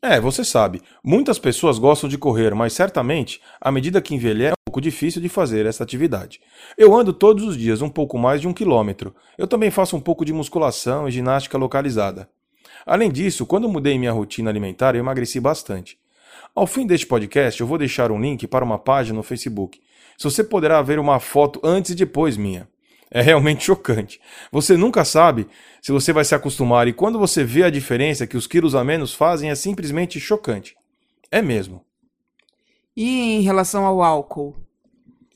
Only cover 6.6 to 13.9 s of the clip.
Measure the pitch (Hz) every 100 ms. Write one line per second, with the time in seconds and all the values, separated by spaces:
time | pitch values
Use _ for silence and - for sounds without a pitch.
6.6 | - - 202 220 214 - 202 214 220 139
7.6 | 113 110 147 147 147 120 123 143 180 175
8.6 | 202 120 104 98 98 - _ - 190 240
9.6 | 214 196 185 165 151 165 151 156 143 175
10.6 | 147 - - 139 143 123 127 135 135 139
11.6 | 131 139 143 110 98 92 95 _ _ _
12.6 | _ - - 185 226 131 190 - - 190
13.6 | 226 170 139